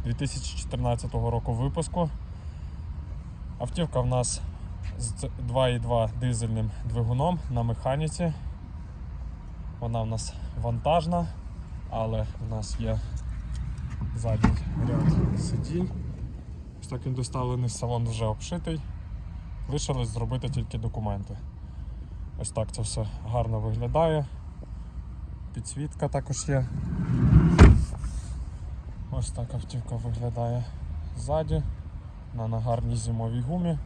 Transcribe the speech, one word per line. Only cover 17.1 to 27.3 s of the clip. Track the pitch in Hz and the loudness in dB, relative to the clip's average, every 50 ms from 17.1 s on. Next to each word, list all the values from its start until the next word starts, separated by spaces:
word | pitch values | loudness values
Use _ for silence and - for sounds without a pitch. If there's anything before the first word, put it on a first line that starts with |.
| 127 | -2
доставлений, | 127 127 - - 131 127 127 127 123 123 117 | -2 -2 -4 -2 -2 -2 0 0 0 0 -2
салон | - - - 120 120 117 117 117 | -2 -2 -2 -2 0 0 0 0
вже | 113 113 117 | 0 0 0
обшитий. | 110 107 - - - 175 175 160 170 160 156 - - - - - - - - - - - - - - - - - - | 0 -2 -2 -4 -4 -4 -4 -2 -2 -4 -4 -4 -6 -8 -8 -8 -8 -8 -8 -8 -8 -8 -8 -8 -8 -8 -8 -6 -2
Лишилось | 127 147 - - 147 127 123 110 | -2 -2 0 0 0 0 0 0
зробити | 107 117 117 110 127 123 - 120 | 0 -2 -2 -2 -2 -2 -2 -2
тільки | - 127 117 - - 113 | -2 -2 -2 -2 -4 -4
документи. | 113 110 - - 107 107 101 98 202 - 104 104 - - - - - - - - - - - - - - - - - - - - | -4 -2 -4 -2 -2 -2 -2 -2 -4 -6 -8 -10 -10 -10 -10 -10 -12 -10 -10 -8 -8 -8 -8 -8 -10 -10 -8 -8 -8 -8 -6 -6
Ось | 113 - | -6 -4
так | - - 110 - | -2 -2 -2 -2
це | - - | -2 -4
все | 110 107 - - 110 101 - - - - | -4 -2 -2 -2 -2 -2 -4 -8 -6 -2
гарно | 113 123 117 117 110 107 | 0 0 2 2 0 0
виглядає. | 101 113 110 113 117 120 123 151 160 165 156 151 143 - - - - - - - - - - - - - - - - - - - - - - - - - - | 0 0 0 0 0 2 4 4 4 6 4 2 0 -2 -6 -10 -10 -12 -12 -12 -12 -10 -10 -10 -10 -10 -10 -10 -10 -10 -10 -10 -10 -10 -10 -10 -10 -8 -8
Підсвітка | 120 113 - - 139 147 151 - - - 143 | -8 -8 -6 -6 -4 -4 -6 -4 -2 -2 0
також | - 139 135 - 139 - - - | 0 -2 -2 -2 -4 -4 0 2
є. | 143 135 127 - - - - - - - - - - - - - | 2 2 2 0 -2 -4 -2 -2 0 -2 0 2 4 6 8 12